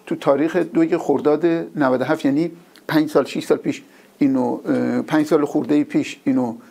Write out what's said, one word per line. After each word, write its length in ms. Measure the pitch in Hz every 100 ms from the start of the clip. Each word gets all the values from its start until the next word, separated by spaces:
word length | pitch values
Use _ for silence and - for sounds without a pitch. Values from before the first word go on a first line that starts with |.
| -
تو 100 | 165
تاریخ 400 | 151 139 160 175
دوی 400 | 165 170 160 165
خرداد 500 | - 135 135 151 170 165 165 156
نود 240 | 135 127
و 40 |
هفت، 200 | 127 156
یعنی 260 | 139 139 170 165 - - -
پنج 220 | 156 151
سال، 140 | 156
شش 220 | 131 - -
سال 120 | 143
پیش 240 | - 135 - _ - -
اینو، 400 | 143 131 123 - -
اه، 340 | 127 123 123
پنج 240 | 117 156 151
سال 180 | 160
خورده 400 | 143 151 123 147
پیش 360 | 147 151 139 -
اینو 300 | - 131 123 117 -